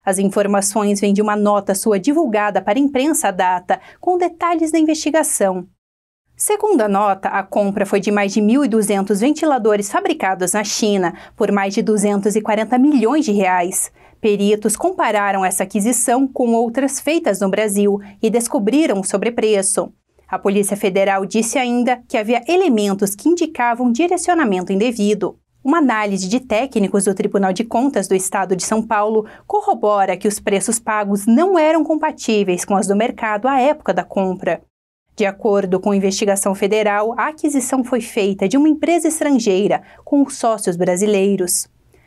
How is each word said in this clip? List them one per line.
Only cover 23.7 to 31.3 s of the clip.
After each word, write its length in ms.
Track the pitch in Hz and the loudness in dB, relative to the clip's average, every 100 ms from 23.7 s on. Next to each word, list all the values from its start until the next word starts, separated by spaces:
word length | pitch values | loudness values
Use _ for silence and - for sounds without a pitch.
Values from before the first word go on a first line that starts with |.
| 240 247 | 0 0
direcionamento 840 | 233 349 349 349 339 254 185 180 | 0 0 0 0 0 0 -2 -2
indevido. 640 | 196 240 240 202 214 180 - _ _ | 0 0 0 0 0 -4 -8 _ _
Uma 140 | 262 339 | 0 2
análise 500 | 269 220 208 196 190 | 2 0 -2 -4 -2
de 120 | 247 | -4
técnicos 640 | 254 214 269 220 190 202 | -2 -2 -2 -2 0 0
do 100 | 196 | 0
Tribunal 400 | 190 202 196 190 | 0 0 0 0
de 100 | 185 | -2
Contas 440 | 226 233 277 240 190 | -2 0 0 0 0
do 80 | 190 | -2
Estado 400 | 185 202 185 185 | -2 -4 -2 -2
de 80 | |
São 180 | - 220 | -2 -2
Paulo 460 | 220 214 208 220 214 - - | 0 0 0 0 -2 -10 -6
corrobora 720 | 415 415 233 214 208 190 180 | -2 0 0 2 2 0 0
que 100 | 214 | -2
os 120 | 208 | -4
preços 400 | - 196 190 214 | -2 -2 -2 -4
pagos 480 | - 214 208 202 | -4 -2 -2 0
não 320 | 208 | 2